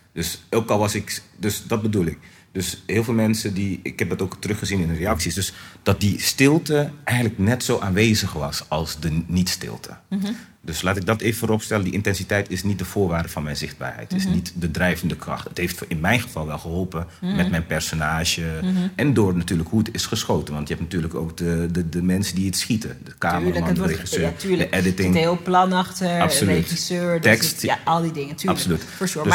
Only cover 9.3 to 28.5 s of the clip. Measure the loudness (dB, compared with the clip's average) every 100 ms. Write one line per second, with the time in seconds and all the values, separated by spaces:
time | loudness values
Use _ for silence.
9.3 | 2 2 0 -6 -10 -12 -16 -6 -4 -2
10.3 | -6 -10 -14 -8 -2 0 0 2 0 0
11.3 | 0 2 0 0 0 0 0 0 0 0
12.3 | -2 -2 -2 -2 -2 -2 0 0 0 -2
13.3 | -4 -6 -4 -6 -8 -10 -8 -6 -2 0
14.3 | 0 -2 -4 -4 0 0 0 -2 -4 -6
15.3 | -8 -8 -4 -4 -4 -6 -2 2 2 0
16.3 | -6 -6 -6 -4 -2 -2 -4 -8 -6 -2
17.3 | 0 0 0 -2 -2 -2 -2 -2 0 -2
18.3 | -2 -4 -4 -2 0 0 0 2 4 4
19.3 | 2 0 0 2 0 0 -2 -4 -2 0
20.3 | 0 -2 -6 -4 -6 -4 -4 -4 -4 -6
21.3 | -4 -2 0 0 -2 -2 0 2 2 0
22.3 | -2 -2 -2 0 -2 -2 -12 -14 -4 -2
23.3 | 0 2 2 2 2 0 -2 -2 0 0
24.3 | -2 0 0 2 2 2 4 4 6 4
25.3 | 2 4 4 6 4 0 -2 0 2 2
26.3 | 4 4 4 2 -2 -2 -2 0 4 6
27.3 | 6 4 0 -2 0 2 2 2 -4 -8
28.3 | -4 0